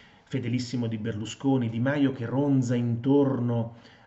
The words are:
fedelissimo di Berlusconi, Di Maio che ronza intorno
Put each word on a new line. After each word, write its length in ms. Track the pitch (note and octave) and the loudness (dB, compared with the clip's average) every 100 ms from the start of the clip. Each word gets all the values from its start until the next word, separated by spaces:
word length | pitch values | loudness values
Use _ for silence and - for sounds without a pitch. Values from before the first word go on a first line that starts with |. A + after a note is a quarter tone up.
| - - | -20 -20
fedelissimo 640 | - C3+ A#2 B2 - B2 A2+ | -8 -6 -2 -2 -2 -4 -2
di 100 | A2 | -4
Berlusconi, 720 | A2 G#2 A2 - C#3 C3+ A2+ | -4 -6 -8 -4 0 2 0
Di 80 | A2+ | -2
Maio 340 | C3 D3 C3+ | 0 2 0
che 140 | B2 A2+ | 0 -4
ronza 480 | B2+ C#3+ C3+ A#2 | 0 2 2 2
intorno 1000 | B2 A#2+ A#2 C3 C#3+ C3+ A#2+ A#2+ A#2 A2 - - - | 0 0 0 2 4 4 2 0 -2 -2 -8 -20 -20